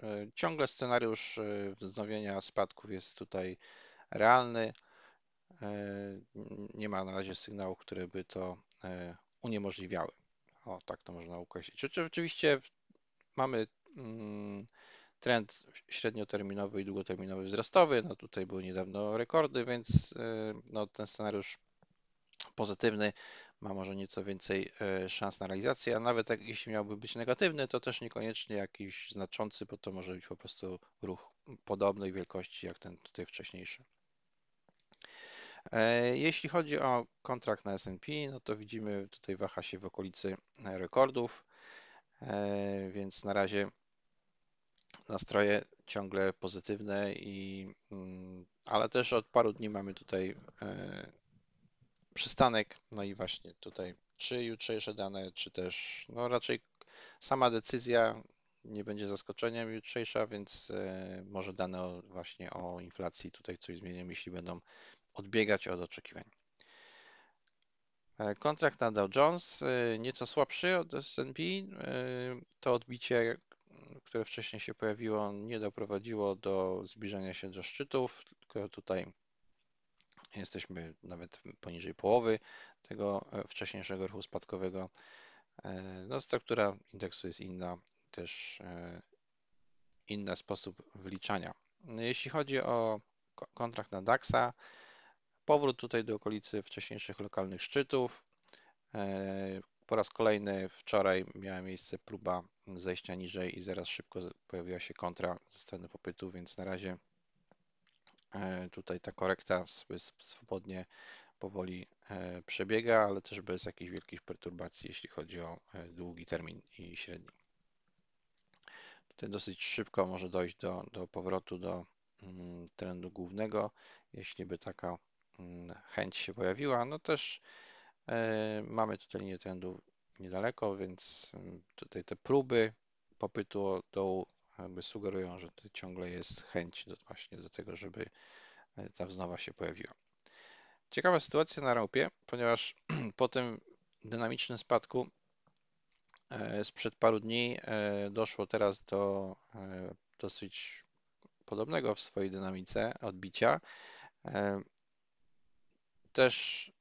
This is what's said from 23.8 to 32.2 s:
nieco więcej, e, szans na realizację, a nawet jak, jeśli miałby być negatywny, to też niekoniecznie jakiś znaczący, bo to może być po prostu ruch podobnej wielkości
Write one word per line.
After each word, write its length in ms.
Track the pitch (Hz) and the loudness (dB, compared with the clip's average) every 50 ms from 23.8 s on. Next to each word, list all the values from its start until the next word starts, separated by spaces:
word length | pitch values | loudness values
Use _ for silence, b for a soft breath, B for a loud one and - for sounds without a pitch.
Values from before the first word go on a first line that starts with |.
| 95 98 95 | -2 -2 -4
nieco 280 | 98 98 - - 98 95 | -4 -6 -4 -4 -4 -2
więcej, 460 | 101 98 90 - - 98 95 95 - - - | -2 -4 -4 0 0 2 2 0 -2 -4 -2
e, 280 | 107 98 95 92 92 92 | 0 0 2 2 0 0
szans 320 | - - 101 98 - - | 0 0 0 0 0 -2
na 60 | 98 | -4
realizację, 500 | 95 95 98 110 139 131 - - 117 117 | -2 -2 0 2 2 2 2 2 2 2
a 40 | 110 | 4
nawet 300 | 117 123 120 113 110 - | 4 4 4 4 4 2
jak, 120 | 113 110 | 0 0
jeśli 300 | 107 113 110 - - 113 | -2 -4 -6 -6 -4 -2
miałby 240 | 110 107 104 104 104 | -2 -2 -2 -2 -4
być 180 | 104 107 - - | -6 -6 -6 -4
negatywny, 540 | 113 117 123 123 - 202 175 156 147 131 - | 0 2 2 4 4 4 4 4 2 0 0
to 120 | - 123 | 0 0
też 200 | - 131 117 - | 0 0 -2 -2
niekoniecznie 560 | 120 113 - 113 110 113 110 - - - 107 | -4 -6 -4 -4 -2 -2 -2 -4 -4 -2 -2
jakiś 540 | 101 98 - - - 101 95 - - - - | -2 -2 -4 -6 -8 -10 -8 -8 -8 -8 -8
znaczący, 560 | - 101 95 - - - 107 104 - - 104 | -6 -4 -4 -4 -2 -2 -2 -2 -4 -6 -8
bo 100 | - 104 | -8 -10
to 160 | - - 101 | -10 -8 -8
może 220 | 95 95 90 92 92 | -6 -6 -6 -6 -8
być 120 | 90 - | -8 -8
po 100 | - 82 | -12 -12
prostu 420 | - - 95 - - 98 92 90 87 b b b _ | -12 -12 -12 -10 -8 -8 -8 -8 -10 b b b _
ruch 280 | - 98 90 - - - _ _ _ 147 117 - _ | -6 -6 -6 -6 -10 -16 _ _ _ -20 -20 -12 _
podobnej 480 | - 101 98 98 101 95 98 98 95 | -4 0 4 4 4 4 2 -2 -4
wielkości 540 | 92 95 | -4 -4